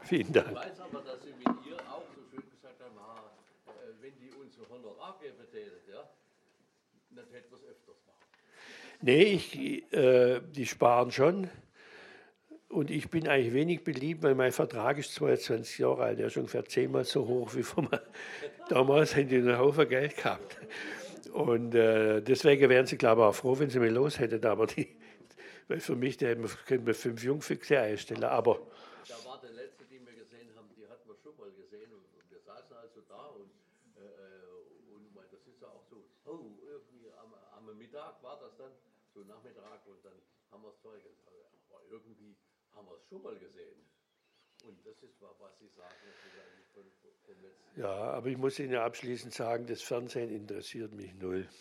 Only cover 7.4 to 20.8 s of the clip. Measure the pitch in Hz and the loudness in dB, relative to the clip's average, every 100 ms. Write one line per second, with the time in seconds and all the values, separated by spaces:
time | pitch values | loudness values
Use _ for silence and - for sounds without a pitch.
7.4 | 120 123 - - _ _ _ _ _ _ | -20 -20 -20 -20 _ _ _ _ _ _
8.4 | _ - - - - - 123 143 208 185 | _ -20 -20 -20 -20 -4 4 6 6 4
9.4 | - 143 135 - - 147 131 127 123 131 | -2 -8 -6 -6 -4 4 6 8 6 2
10.4 | - 143 117 - 123 120 123 120 143 190 | -4 -8 -8 2 4 6 2 4 4 2
11.4 | 185 - - _ - - - - - _ | -6 -12 -20 _ -20 -20 -20 -20 -20 _
12.4 | _ - _ 196 143 151 - 165 156 143 | _ -20 _ -4 -2 -4 -4 -4 2 2
13.4 | 117 123 165 175 - 131 143 165 156 131 | 2 0 0 -2 -4 -4 -4 0 2 4
14.4 | 127 - 156 120 113 147 - - 147 127 | 2 2 -2 0 -2 -2 -4 -4 0 0
15.4 | - 117 117 - 127 127 123 110 113 139 | 0 -4 -4 -2 0 2 0 -2 -4 -4
16.4 | 123 123 - - 131 135 127 139 117 123 | -4 -6 -4 -2 0 0 -2 -2 0 -2
17.4 | 113 127 120 - 139 - - - - - | -2 -6 -4 -2 -2 -4 -6 -16 -14 -12
18.4 | 147 - - 127 131 143 151 147 139 127 | -14 -14 -2 2 6 6 4 2 2 2
19.4 | 123 120 135 147 139 131 147 - - 92 | 4 4 4 4 2 2 -2 -4 -4 -4
20.4 | - - - - | -10 -16 -16 -12